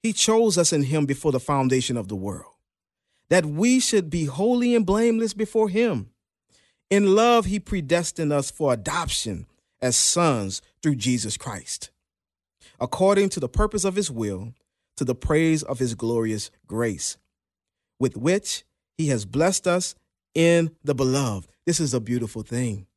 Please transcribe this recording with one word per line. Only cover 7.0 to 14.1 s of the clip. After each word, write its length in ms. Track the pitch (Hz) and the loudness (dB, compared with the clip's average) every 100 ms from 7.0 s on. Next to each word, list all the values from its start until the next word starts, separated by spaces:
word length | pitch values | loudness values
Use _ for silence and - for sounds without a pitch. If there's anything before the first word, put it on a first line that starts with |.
| 202 196 | 6 6
love, 300 | 233 240 185 | 6 4 2
he 140 | 202 | -4
predestined 760 | - 196 139 170 170 - 156 | -4 -6 0 0 0 -4 0
us 180 | 143 135 | 0 -2
for 220 | - 147 | -2 0
adoption 720 | 120 95 165 165 - 113 85 - _ _ _ | 0 -2 -4 -2 -4 -4 -8 -10 _ _ _
as 140 | 127 120 | -2 0
sons 680 | - 175 170 123 98 98 _ _ | 0 2 2 2 -2 -8 _ _
through 140 | 160 135 | -2 0
Jesus 420 | 107 123 104 - | 0 -2 -2 -8
Christ, 540 | - 101 - - - _ _ _ _ _ _ _ - _ | -10 -12 -10 -12 -12 _ _ _ _ _ _ _ -20 _
according 500 | 123 - 185 196 196 | -8 2 4 4 2
to 100 | 185 | -2
the 100 | 131 | -4
purpose 360 | - 214 214 190 | 0 0 0 -2
of 100 | 190 | -2
his 140 | |
will, 440 | 185 | -4